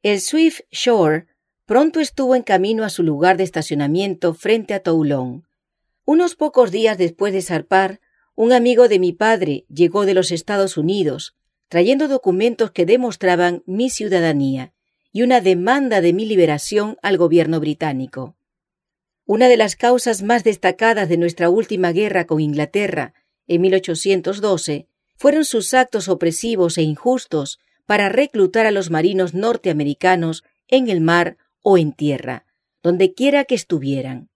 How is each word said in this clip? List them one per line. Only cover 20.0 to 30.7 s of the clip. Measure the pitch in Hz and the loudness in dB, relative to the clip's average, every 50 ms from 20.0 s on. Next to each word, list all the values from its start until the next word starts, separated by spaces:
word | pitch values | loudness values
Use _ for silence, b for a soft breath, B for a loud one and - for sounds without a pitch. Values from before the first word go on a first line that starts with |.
| - 240 220 185 | 0 -2 -4 -4
más | 196 208 240 233 180 | -2 0 0 2 2
destacadas | 220 202 - - 185 180 - 226 226 226 208 196 160 | 0 -2 0 -2 -2 0 2 0 2 2 0 0 0
de | 175 | 0
nuestra | 165 170 170 165 - 175 170 | 0 0 -2 -2 0 0 2
última | 180 220 220 - 214 185 185 175 | 2 0 0 -2 -4 -2 -2 -2
guerra | 165 185 214 208 196 185 165 - | 0 -2 -2 0 -2 -4 -2 -2
con | 160 156 | -2 -2
Inglaterra, | 156 147 143 151 151 147 - 202 208 196 180 156 131 - _ _ _ _ _ _ _ - | -2 -2 -2 -4 -4 -4 -4 -4 -4 -4 -6 -8 -8 -10 _ _ _ _ _ _ _ -2
en | 175 165 | 0 2
mil | 180 190 190 | 2 2 2
ochocientos | 190 185 - 165 160 - 196 196 185 175 185 196 202 | 0 0 -4 -8 -4 0 0 0 0 -2 -6 -6 -4
doce, | 208 208 190 165 - - 147 151 - _ _ _ _ _ _ | -2 -2 -2 -2 -2 -6 -8 -8 -10 _ _ _ _ _ _
fueron | _ - 285 294 311 302 | _ 2 2 2 2 -2
sus | - - 226 190 - - | 0 -2 -4 -2 0 0
actos | 254 254 247 - 214 165 190 | 0 0 0 -2 -6 -2 -2
opresivos | 180 - 170 170 165 - - 233 226 190 180 170 165 175 | -2 0 0 -2 -2 -2 -4 -4 0 0 0 0 0 -2
e | |
injustos | 160 156 151 - - 240 254 247 - _ - 151 139 139 - _ _ _ _ _ _ | -2 -2 -2 -2 -2 -2 -2 -2 -4 _ -6 -6 -6 -6 -12 _ _ _ _ _ _
para | - 311 208 202 196 | -2 0 0 0 0
reclutar | 196 247 294 285 - 220 190 185 185 226 220 | 0 0 0 0 2 0 0 2 2 2 2
a | 214 | 2
los | 208 196 185 165 | 0 -2 -2 -2
marinos | 165 156 165 185 202 190 180 175 165 | -2 0 0 0 0 0 -2 -2 -4
norteamericanos | 185 208 233 233 226 - 190 160 151 147 143 143 _ - 185 185 175 165 160 165 - _ _ _ _ _ | -4 -2 -2 -2 -2 -2 -4 -2 -2 -2 -4 -4 _ 0 0 0 0 0 -4 -6 -8 _ _ _ _ _
en | _ | _